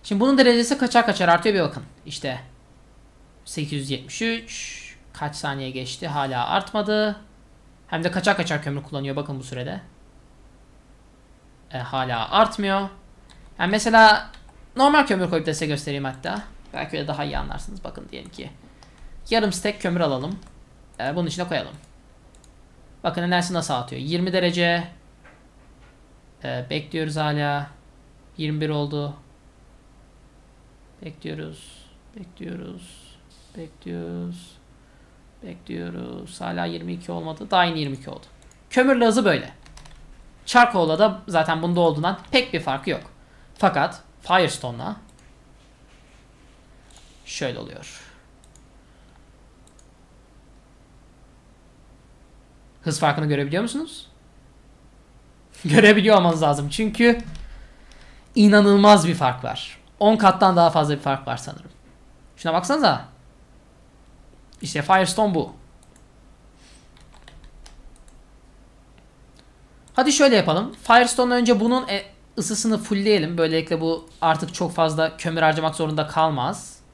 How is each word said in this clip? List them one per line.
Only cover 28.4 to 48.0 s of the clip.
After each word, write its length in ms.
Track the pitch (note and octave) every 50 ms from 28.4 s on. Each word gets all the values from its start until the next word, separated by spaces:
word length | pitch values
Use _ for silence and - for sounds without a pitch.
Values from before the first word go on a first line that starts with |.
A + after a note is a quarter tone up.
| D#3 D3+ D3+ D3+
bir 80 | D#3 D#3
oldu. 440 | D3+ D3 D3 C#3+ D3 D3 C#3+ C#3+ D3 - - - - _ _ - _ - - - - - _ - - - - - _ - - - _ - - - _ _ - - _ - - - - _ F#3
Bekliyoruz. 800 | D#3+ D3+ - - D#3+ D#3 D3+ D#3 D#3 D#3 D3+ - - - - - - - - _ - -
Bekliyoruz. 1000 | A3 F#3 F3 - - F3 E3+ F3+ F3 F3 F3 F#3+ F3+ F3 - - - - - - - _ - - - - - -
Bekliyoruz. 960 | F3+ E3 D#3 - - - F3+ E3+ E3+ E3+ E3+ F3 F3 F3 F3 F3 F3 - - - - _ _ - _ - _ - - - _ - - - - _ - -
Bekliyoruz. 1000 | F#3 E3+ F3 - - - E3+ F3 F3 E3+ F3 - - - F3+ - - - -
Hala 240 | F3 F3 F3 F3 -
yirmi 280 | E3+ - E3+ E3 F3 F3
iki 180 | F3 - -
olmadı. 360 | F3 E3+ E3 D#3+ D#3 - G#3+ G3
Daha 120 | G3+ F#3 F3
yeni 160 | F3 E3 D#3+
yirmi 160 | D3 C#3 C3+
iki 140 | C3+ C3 -
oldu. 160 | - - - - - - - - - _ _ _
Kömürle 360 | - B3+ B3+ C4+ C4+ A#3+ A#3+
hızı 200 | A3+ G#3+ B3+ G#3+
böyle. 260 | G3 D3+ B2+ - - - - - - - - - - - - - - - - - - - - -
Charcoal'la 540 | - - B3 A#3+ A#3+ A#3 F#3 E3 D#3 D#3+ D#3+
da 220 | G#3+ G#3+ F#3+ - -
zaten 340 | - F3 D#3+ D#3 D#3+ E3 E3
bunda 180 | E3 F3 F3 F3
olduğundan 400 | E3+ E3 D3+ D3+ D#3+ F3 G3 - - -
pek 220 | - C4+ - - -
bir 60 | D#3+
farkı 300 | - D3 C3+ C#3 - F#3+
yok. 120 | D3+ - - - - - - _ - - - - -
Fakat 480 | - G3+ F#3 - C#3 D3 E3 - - - - - -
Firestone'la 760 | - - F3 F#3 F3 D3 - - - B2 A#2 A#2 B2+ G3 G#3+ - - - - - - - - - - - - - - - _ _ - - - - - - - - - _ _ _ - - - - - - - - - - - - - - - - -
şöyle 340 | - - - D3+ B2+ B2 -
oluyor. 540 | - A#2 - - - - - -